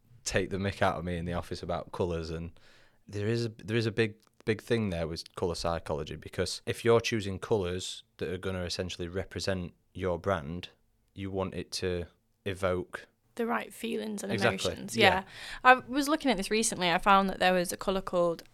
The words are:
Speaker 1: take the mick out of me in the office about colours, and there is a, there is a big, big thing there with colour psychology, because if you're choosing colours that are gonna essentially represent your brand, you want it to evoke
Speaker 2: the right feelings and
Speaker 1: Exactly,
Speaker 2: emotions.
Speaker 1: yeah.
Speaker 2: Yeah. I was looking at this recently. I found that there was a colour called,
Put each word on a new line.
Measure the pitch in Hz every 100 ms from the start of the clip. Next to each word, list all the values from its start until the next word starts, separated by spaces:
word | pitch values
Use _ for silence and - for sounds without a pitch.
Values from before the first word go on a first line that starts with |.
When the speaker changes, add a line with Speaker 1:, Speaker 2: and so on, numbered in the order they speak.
| _ -
Speaker 1:
take | - 104 92
the | 92
mick | 98 -
out | 95 -
of |
me | 87 87
in |
the | 87
office | 85 - -
about | 85 85 -
colours, | - 90 82 80
and | 82 82 - - - - _ -
there | 101 104
is | 117 117
a, | 110
there | 95 117
is | 110
a |
big, | 110 110 - _ _
big | - 107
thing | - 113 104
there | 85 82
with | 85 -
colour | - 92
psychology, | 82 85 82 - 76 78 80
because | - - 90 - -
if | -
you're | 113 117
choosing | - 113 98 92
colours | - 110 87 92 - - - -
that | -
are | 92
gonna | 95 92
essentially | 87 - 90 - 87
represent | 92 - - 98 92 87 - _
your | 92 92 87
brand, | 98 90 71 87 - _ _ _ _
you | - 98
want | 95 95
it | - -
to | - 92 87 85 _ _ _
evoke | 98 87 92 90 - - - _ _ -
Speaker 2:
the | 226
right | 226 -
feelings | - 226 226 214 208
and | 202
Speaker 1:
Exactly, | 208 196 185 -
Speaker 2:
emotions. | - 202 220
Speaker 1:
yeah. | 196 185 - - - -
Speaker 2:
Yeah. | 254
I | 254 -
was | 269 277
looking | 311 269
at | 190
this | 190
recently. | 214 220 - 180
I | 175
found | 202 196 190
that | -
there | 185
was | 185 175
a | -
colour | - 190
called, | 190 180 175 165 -